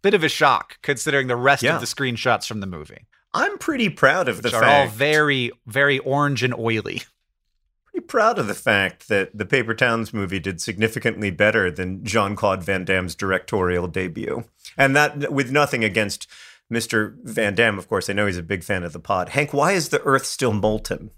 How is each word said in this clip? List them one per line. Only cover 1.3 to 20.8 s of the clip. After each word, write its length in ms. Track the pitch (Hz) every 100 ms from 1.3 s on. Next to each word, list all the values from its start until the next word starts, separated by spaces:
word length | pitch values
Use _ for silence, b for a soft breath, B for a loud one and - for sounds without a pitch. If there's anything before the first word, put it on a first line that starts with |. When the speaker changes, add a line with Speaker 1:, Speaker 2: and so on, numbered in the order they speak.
| 120
Speaker 1:
rest 260 | 127 139
Speaker 2:
Yeah. 140 | 123 160
Speaker 1:
of 60 |
the 60 | 113
screenshots 600 | - 131 117 127 110 -
from 120 | 110
the 60 | 98
movie, 380 | 85 73 - _ _ _
Speaker 2:
I'm 240 | - 403 403
pretty 320 | - 285 214
proud 380 | - 135 165 156
of 140 | 95
Speaker 1:
which 80 | 117
Speaker 2:
the 40 | 110
Speaker 1:
are 60 | 120
all 200 | 143 135
Speaker 2:
fact 80 | 107
Speaker 1:
very, 560 | 143 151 151 135 120 - -
very 320 | 127 143 135
orange 420 | 135 139 143 131
and 120 | 123 123
oily. 480 | 117 113 101 - - _ _ _ _ _ _ _ _
Speaker 2:
Pretty 200 | 359 -
proud 320 | 262 220 233
of 80 | 110
the 60 | 98
fact 540 | - 104 95 - -
that 280 | 101 95 104
the 80 | 101
Paper 280 | 139 110 110
Towns 380 | 123 113 107
movie 260 | 113 98 95
did 200 | 87 87
significantly 680 | - 92 110 - 117 107 104
better 380 | 85 104 110 92
than 340 | 87 92 95
Jean-Claude 600 | 104 110 101 101 104 95
Van 200 | 85 95 90
Damme's 280 | 95 92 -
directorial 720 | 98 92 - 107 90 90 87
debut. 580 | 87 92 80 - - - _ B B
And 180 | 139 139
that, 360 | 147 143 139
with 180 | 139 127
nothing 320 | 143 143 127
against 440 | 110 98 104 - - B B B _
Mister 460 | 117 110 113 104 -
Van 300 | - 110 104
Damme, 240 | 98 117 101
of 100 | 87
course, 200 | 101 90
I 40 |
know 120 | 101 104
he's 120 | 90
a 60 |
big 200 | 82 98
fan 200 | - 98
of 100 | 85
the 60 | 78
pod. 300 | - 95 90
Hank, 240 | 139 147
why 200 | 143 151
is 160 | 196 143
the 120 | 147
Earth 220 | - 135 -
still 280 | - 127
molten? 580 | 107 107 110